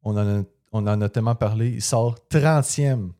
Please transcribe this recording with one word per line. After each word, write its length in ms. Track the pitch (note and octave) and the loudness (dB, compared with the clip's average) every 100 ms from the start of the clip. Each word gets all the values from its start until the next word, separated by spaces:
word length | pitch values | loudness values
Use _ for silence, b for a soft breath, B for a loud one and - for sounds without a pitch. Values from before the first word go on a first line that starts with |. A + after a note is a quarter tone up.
On 160 | G#2+ G#2 | -2 -2
en 220 | G#2 G2+ | 0 -2
a, 40 | G2 _ _ | -4 _ _
on 160 | A2 G#2 | -4 0
en 140 | G#2 | 0
a 80 | G#2 | 0
tellement 260 | A2+ A2+ A#2 | 0 0 0
parlé. 340 | G#2+ A2 A#2 | 0 0 -2
Il 140 | A#2 | -2
sort 440 | - A#2+ A#2+ A#2 _ | -2 0 0 -4 _
trentième 840 | D3+ D3 D#3 C#3 - C#3+ B2+ F#2+ F2 | 0 4 2 0 0 0 0 -4 -10